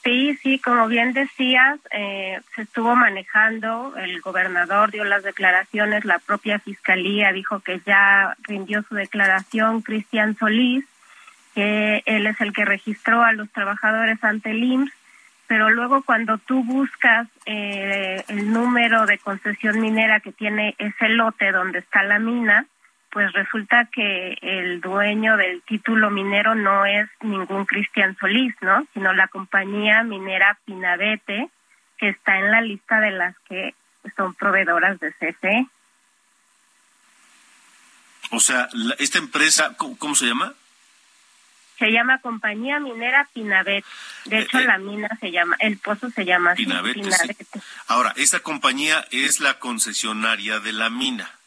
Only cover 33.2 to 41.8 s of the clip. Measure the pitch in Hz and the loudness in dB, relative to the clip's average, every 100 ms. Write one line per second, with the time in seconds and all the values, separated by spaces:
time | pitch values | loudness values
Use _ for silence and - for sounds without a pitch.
33.2 | 180 185 _ 185 185 _ _ _ 208 - | -6 -6 _ -8 -8 _ _ _ -14 -6
34.2 | 190 165 196 190 185 170 180 185 160 - | -6 -2 0 2 2 2 2 -2 -8 -6
35.2 | 160 170 185 220 262 _ _ _ _ _ | -8 -4 0 0 -2 _ _ _ _ _
36.2 | _ _ _ _ _ _ _ _ _ _ | _ _ _ _ _ _ _ _ _ _
37.2 | _ _ _ _ _ _ _ _ _ _ | _ _ _ _ _ _ _ _ _ _
38.2 | - 117 - 127 123 120 117 143 143 180 | -8 0 2 2 0 -2 -4 -2 0 0
39.2 | 147 147 156 160 151 - 139 127 151 143 | -2 2 4 4 0 -2 -8 -6 -2 0
40.2 | 123 123 196 277 _ _ _ _ _ _ | 0 0 -4 -8 _ _ _ _ _ _
41.2 | _ _ _ _ _ - | _ _ _ _ _ -2